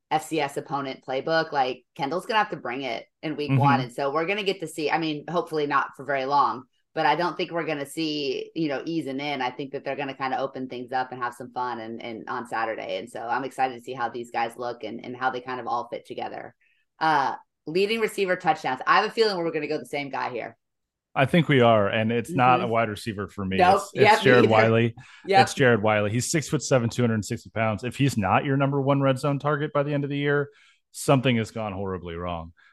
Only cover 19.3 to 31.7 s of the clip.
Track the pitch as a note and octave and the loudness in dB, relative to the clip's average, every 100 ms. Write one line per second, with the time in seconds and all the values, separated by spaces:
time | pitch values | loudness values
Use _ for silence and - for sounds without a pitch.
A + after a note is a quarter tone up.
19.3 | F#3 E3 D#3 D3 D3+ A#2+ D3 C#3+ C3 B2 | 0 -2 -2 -4 -4 -4 -6 -6 -6 -6
20.3 | A#2+ A2 - _ _ _ _ _ - C3+ | -6 -10 -14 _ _ _ _ _ 0 4
21.3 | F3 D3 C#3 A#2 A2 G2+ A2+ A2 A#2 A2+ | 4 4 6 8 8 4 2 0 0 -2
22.3 | E3 B2+ B2 A#2 A2+ A2+ G2+ - G2+ G2 | 2 4 4 4 0 0 -2 -6 -6 -8
23.3 | - F#2+ F#3 F3+ G3+ - - G#3 - G3 | -6 -2 4 6 4 2 4 6 6 8
24.3 | B2 A2 A2 A2+ A2+ A#2 - - - - | 8 8 6 6 4 2 -2 -14 -10 2
25.3 | F#3+ G3 - C3 A2+ G#2+ G#2+ G#2 A#2 - | 4 4 4 4 6 4 2 2 0 0
26.3 | E3 - D3 - C3 A#2 - A#2+ A2 G#2 | -2 -2 -4 2 2 2 2 0 0 -2
27.3 | A2+ - G#2+ A2+ G#2 - - C#3 A2 F#2 | -8 -8 -2 -2 -2 -4 0 0 2 2
28.3 | A#2 C#3+ C#3 C#3 C#3 C3+ C#3 C3+ B2+ D3 | 2 4 2 2 2 2 4 2 2 0
29.3 | C#3 D3 D3+ D3+ C#3+ C#3+ D3 C#3+ C#3+ C#3+ | -2 -2 -2 0 -2 0 -2 -2 -2 0
30.3 | C#3+ C#3 - _ _ _ - - C#3 C3 | 0 -2 -8 _ _ _ -4 2 4 4
31.3 | A#2 G#2+ A2+ G#2+ | 2 0 -6 -6